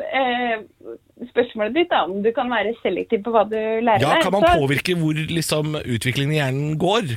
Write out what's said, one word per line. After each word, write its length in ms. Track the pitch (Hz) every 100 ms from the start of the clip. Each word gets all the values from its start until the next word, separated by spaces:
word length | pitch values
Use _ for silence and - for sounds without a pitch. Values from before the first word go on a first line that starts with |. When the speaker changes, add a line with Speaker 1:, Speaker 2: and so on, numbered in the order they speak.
Speaker 1:
eh, 580 | - 262 254 240 247 220 190 _ - 226 _ - 247
spørsmålet 420 | - 240 220 214
ditt 140 | 277 349
da, 140 | 294
om 140 | 165 196
du 80 | 208
kan 180 | 226 247
være 220 | 233 202 233
selektiv 400 | - 180 180 226
på 80 | 220
hva 140 | 226 202
du 80 | 220
lærer 460 | 220 226 233 208
Speaker 2:
Ja, 60 | 139 320
Speaker 1:
deg, 80 | 190
Speaker 2:
kan 80 |
man 100 | 190
Speaker 1:
så 140 | 214 185
Speaker 2:
påvirke 320 | 139 143 - 175
hvor 160 | 156 156
liksom 600 | 156 165 156 156 156 151
utviklingen 540 | - 117 127 127 139
i 60 | 156
hjernen 320 | 135 135 147 151
går? 380 | 175 214 180